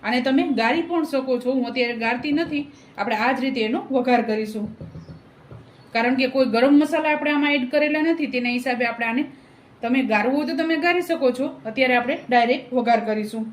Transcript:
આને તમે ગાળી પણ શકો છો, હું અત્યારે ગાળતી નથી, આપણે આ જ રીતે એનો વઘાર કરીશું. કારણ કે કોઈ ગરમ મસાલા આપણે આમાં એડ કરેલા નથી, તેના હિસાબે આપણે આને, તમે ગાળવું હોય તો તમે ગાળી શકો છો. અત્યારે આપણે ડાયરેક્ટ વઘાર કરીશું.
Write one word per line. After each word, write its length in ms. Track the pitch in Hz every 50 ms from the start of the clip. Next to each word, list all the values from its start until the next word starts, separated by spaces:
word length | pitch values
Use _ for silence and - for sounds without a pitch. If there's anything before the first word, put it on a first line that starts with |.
| -
આને 160 | 202 240 247 247 269
તમે 160 | 262 277 359 339 277 220
ગાળી 260 | 226 233 269 330 330 330
પણ 180 | 339 339 311 -
શકો 220 | - 269 262 262 254 240 240
છો, 120 | 247 262
હું 100 | 262 240 233
અત્યારે 260 | 226 254 240 240 240 226 226
ગાળતી 300 | 226 240 247 - 302 285
નથી, 280 | 302 339 - 302 285 285 - - - - - - -
આપણે 160 | 202 233 226 220 220
આ 60 | 247 269
જ 40 | 240 247
રીતે 160 | 269 - 247 220 214
એનો 100 | 240 339 - - 269
વઘાર 260 | 262 247 254 247 240 220 220
કરીશું. 360 | 214 214 220 214 214 214 208 214 - - - - - - - - - - - - - - - - - - - - - - - - -
કારણ 220 | 226 226 247 262 262
કે 80 | 262 247 254
કોઈ 160 | 269 262 226 208
ગરમ 200 | 233 247 277 285 285
મસાલા 300 | 302 294 330 - 311 302 302
આપણે 160 | 294 - 294 294
આમાં 200 | 285 285 285 285 285
એડ 80 | 247 247 -
કરેલા 320 | 294 294 302 302 311 311
નથી, 260 | 330 330 330 302 254 269
તેના 220 | 247 247 240 247
હિસાબે 300 | 247 247 269 240 233 247 233
આપણે 200 | 226 233 233 233
આને, 140 | 226 254 302 - - - - - - - - - - -
તમે 200 | - 233 247 269 254 208
ગાળવું 240 | 214 208 208 240 269 285
હોય 80 | 302 -
તો 80 | 330 269 320
તમે 120 | 320 330 311 285
ગાળી 220 | 349 349 359 349 -
શકો 180 | 330 - 269 254 240 247
છો. 100 | 262 311 320 - - 220
અત્યારે 260 | 214 - 262 254 254 247
આપણે 160 | 240 233 302 330 - -
ડાયરેક્ટ 440 | 247 240 233 233 254 277 - - 254 254
વઘાર 220 | 233 226 233 226 208 214
કરીશું. 380 | 214 214 214 214 220 226 220 226